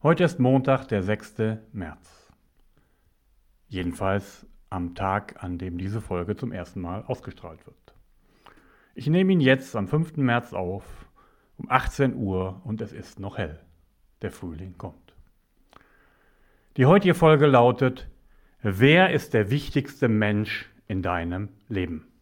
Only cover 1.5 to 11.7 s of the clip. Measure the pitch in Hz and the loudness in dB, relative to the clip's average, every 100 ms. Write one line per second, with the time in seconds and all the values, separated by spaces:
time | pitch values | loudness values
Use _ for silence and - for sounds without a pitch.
1.5 | 110 - 107 80 - _ _ _ _ _ | -4 -10 -12 -12 -12 _ _ _ _ _
2.5 | _ _ _ _ _ _ _ _ _ _ | _ _ _ _ _ _ _ _ _ _
3.5 | _ _ 92 87 - 98 98 98 - - | _ _ -6 -6 -4 -2 -2 -4 -20 -20
4.5 | - _ 95 87 87 95 98 - - 90 | -20 _ -8 -8 -6 -2 -2 -4 -14 -10
5.5 | 87 92 87 92 110 110 90 87 104 - | -8 -8 -8 -6 -6 -4 -6 -4 -6 -6
6.5 | 98 85 - 87 95 113 127 - - 85 | -10 -12 -10 -10 -10 -8 -10 -10 -16 -20
7.5 | 80 - _ _ _ _ _ _ _ - | -20 -20 _ _ _ _ _ _ _ -20
8.5 | _ _ _ _ - 127 170 190 185 131 | _ _ _ _ -8 0 2 4 4 4
9.5 | 131 - 110 98 151 165 - 131 120 120 | 4 0 -6 -2 -2 -2 -2 0 0 -2
10.5 | - 92 101 - - - _ _ _ _ | -8 -6 -8 -12 -20 -20 _ _ _ _
11.5 | _ - | _ 0